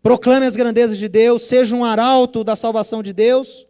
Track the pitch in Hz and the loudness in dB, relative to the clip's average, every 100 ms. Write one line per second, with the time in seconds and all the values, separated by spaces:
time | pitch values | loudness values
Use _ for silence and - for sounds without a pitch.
0 | 220 240 247 262 262 208 240 226 233 208 | 2 0 2 2 2 -2 -2 0 0 -2
1 | 214 202 226 240 - 247 247 240 240 220 | -2 2 2 0 0 0 2 0 -2 0
2 | 240 262 247 233 214 214 233 220 208 220 | 2 2 2 -2 -6 -4 -4 -4 -4 -8
3 | 202 190 220 254 262 - _ | -8 0 2 2 -2 -16 _